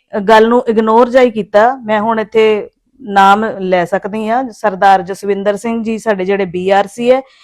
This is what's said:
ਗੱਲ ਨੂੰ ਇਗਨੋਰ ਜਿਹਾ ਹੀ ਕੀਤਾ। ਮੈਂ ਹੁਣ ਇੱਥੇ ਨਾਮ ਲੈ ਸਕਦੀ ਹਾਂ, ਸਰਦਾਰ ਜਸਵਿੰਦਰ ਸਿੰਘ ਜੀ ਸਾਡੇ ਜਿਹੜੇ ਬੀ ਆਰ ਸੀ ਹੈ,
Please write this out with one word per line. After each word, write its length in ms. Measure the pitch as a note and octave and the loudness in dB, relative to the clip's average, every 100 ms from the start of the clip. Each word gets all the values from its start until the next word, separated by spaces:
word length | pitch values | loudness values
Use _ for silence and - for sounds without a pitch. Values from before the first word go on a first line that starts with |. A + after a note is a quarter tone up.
| _ A3 G3 | _ -6 2
ਗੱਲ 200 | A3 A3+ | 4 4
ਨੂੰ 160 | A#3+ A#3+ | 2 0
ਇਗਨੋਰ 400 | A3 A3 A3+ B3 | 0 2 2 2
ਜਿਹਾ 140 | B3+ | 2
ਹੀ 80 | B3 | 2
ਕੀਤਾ। 460 | A3 F#3+ G#3 A3+ C4+ | 0 0 2 2 0
ਮੈਂ 240 | A3 G#3+ | -4 -2
ਹੁਣ 200 | A3 A3 | -2 -4
ਇੱਥੇ 500 | G#3+ A3+ A3 G#3 - _ _ _ | -2 0 2 0 -6 _ _ _
ਨਾਮ 440 | G#3 G3 G3 G3+ A3 - | -4 2 4 4 0 -6
ਲੈ 260 | F#3 F#3 | -2 0
ਸਕਦੀ 440 | F3 F#3+ G#3 G#3+ G#3+ | 0 -4 -6 -8 -4
ਹਾਂ, 220 | A#3 C4+ | -4 -4
ਸਰਦਾਰ 520 | G#3 G#3+ F#3 G3 F#3+ | -4 -4 2 2 2
ਜਸਵਿੰਦਰ 540 | F3+ G3 G3+ G3 G3 G3+ | 0 -8 -6 -2 -2 -4
ਸਿੰਘ 260 | A#3 A#3 | -6 -6
ਜੀ 160 | A3 A3 | -6 -4
ਸਾਡੇ 260 | A3+ G3+ | -4 -4
ਜਿਹੜੇ 200 | F#3 G3 | -2 -2
ਬੀ 260 | F#3+ F3 F#3 | -4 -4 0
ਆਰ 160 | G3 G3+ | 0 0
ਸੀ 240 | - A#3+ | -2 0
ਹੈ, 120 | C4 C4+ _ | 0 -2 _